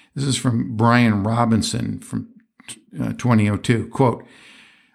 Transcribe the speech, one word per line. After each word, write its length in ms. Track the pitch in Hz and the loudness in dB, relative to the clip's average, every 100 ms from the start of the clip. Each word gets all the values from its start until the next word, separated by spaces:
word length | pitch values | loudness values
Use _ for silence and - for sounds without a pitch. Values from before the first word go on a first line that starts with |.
| _ | _
This 120 | - 139 | -6 -2
is 120 | 123 | -2
from 380 | 131 113 - 110 | 0 -2 -2 2
Brian 480 | 117 120 117 104 | 4 4 4 2
Robinson 760 | 101 117 117 110 - - 110 - | 0 0 2 2 0 -4 -6 -8
from, 300 | - - - - _ _ - - _ - | -8 -10 -10 -16 _ _ -20 -20 _ -8
uh, 120 | 113 | -8
twenty 360 | 110 123 117 104 | -4 0 2 2
oh 80 | 101 | 0
two. 300 | - 113 90 | 0 -2 -2
Quote, 360 | - 127 - - - - - - _ _ | 0 0 0 -8 -20 -20 -20 -20 _ _